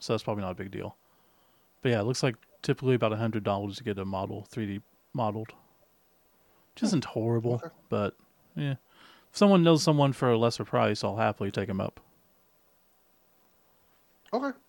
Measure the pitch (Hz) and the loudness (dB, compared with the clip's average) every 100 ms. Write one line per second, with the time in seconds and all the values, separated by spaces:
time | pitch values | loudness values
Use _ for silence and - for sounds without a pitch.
0 | - 110 - 104 95 92 98 98 90 - | -4 -4 -2 -6 -6 -8 -10 -10 -12 -14
1 | _ _ _ _ _ _ _ _ 131 117 | _ _ _ _ _ _ _ _ 0 0
2 | 107 127 139 113 _ _ - 135 131 127 | 0 -2 -2 -4 _ _ -4 -2 2 2
3 | 110 107 113 107 101 98 101 98 120 98 | 2 0 -2 -2 -2 -2 -4 -8 -6 -6
4 | 95 95 101 107 101 - 104 101 - _ | -4 -6 -6 -8 -10 -8 -6 -8 -12 _
5 | _ 135 110 104 110 - _ _ _ _ | _ -4 -2 -4 -10 -16 _ _ _ _
6 | _ _ _ _ _ _ _ - - 170 | _ _ _ _ _ _ _ -6 -2 -2
7 | - 120 113 117 117 120 - - - 110 | -2 -4 -2 0 -2 -4 -6 -16 -6 -4
8 | 101 - _ _ _ - 143 131 _ _ | -4 -6 _ _ _ -6 -6 -6 _ _
9 | - - _ - 208 190 170 160 165 147 | -20 -20 _ 4 6 8 8 6 6 4
10 | 139 131 131 113 120 - 107 123 110 104 | 4 2 2 4 2 0 -2 0 2 0
11 | 101 101 110 107 101 107 98 95 104 - | -2 0 0 0 -4 -4 -4 -4 -6 -8
12 | - _ _ _ _ _ _ _ _ _ | -20 _ _ _ _ _ _ _ _ _
13 | _ _ _ _ _ _ _ _ _ _ | _ _ _ _ _ _ _ _ _ _
14 | _ _ _ 226 277 254 | _ _ _ -6 -4 -10